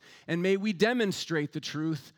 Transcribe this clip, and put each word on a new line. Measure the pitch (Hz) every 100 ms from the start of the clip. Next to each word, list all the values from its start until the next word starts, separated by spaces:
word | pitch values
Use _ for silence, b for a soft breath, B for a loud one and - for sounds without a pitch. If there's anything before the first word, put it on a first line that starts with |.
| B B B
and | 165
may | 180 196
we | 208
demonstrate | 175 214 247 214 - - 165 147
the | 156
truth | - 147 160 156 -